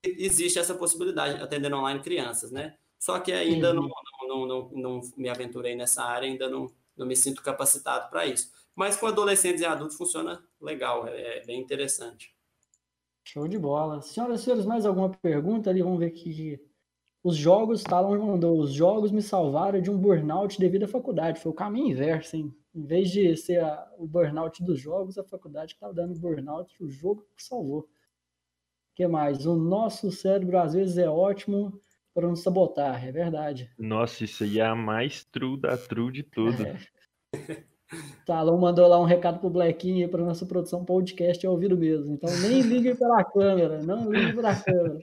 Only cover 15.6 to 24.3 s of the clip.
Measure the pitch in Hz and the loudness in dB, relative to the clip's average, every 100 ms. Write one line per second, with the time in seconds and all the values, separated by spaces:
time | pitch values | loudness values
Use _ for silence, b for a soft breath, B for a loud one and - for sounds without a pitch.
15.6 | 208 185 180 175 170 165 170 156 156 143 | 0 0 2 0 -2 -4 -12 -10 -10 -10
16.6 | _ _ _ _ _ _ 180 156 151 190 | _ _ _ _ _ _ -2 2 6 6
17.6 | 220 226 - 180 196 208 214 185 170 165 | 6 -2 2 2 4 2 2 2 4 4
18.6 | 143 135 170 220 208 208 208 196 151 143 | 2 4 4 4 2 0 0 0 2 2
19.6 | 196 196 180 202 202 170 151 165 202 196 | 0 0 0 2 4 4 2 -2 -2 2
20.6 | 185 190 202 254 - 170 165 165 165 156 | 2 2 0 -4 -2 -2 -2 -2 -6 -6
21.6 | 208 220 285 131 147 160 - 160 147 - | -4 -2 0 0 0 -2 -4 -8 -8 -12
22.6 | _ 165 143 170 190 196 185 160 - 175 | _ -12 -2 2 2 4 4 2 0 0
23.6 | 160 151 165 - 165 170 156 | 0 -4 -10 -14 -4 0 0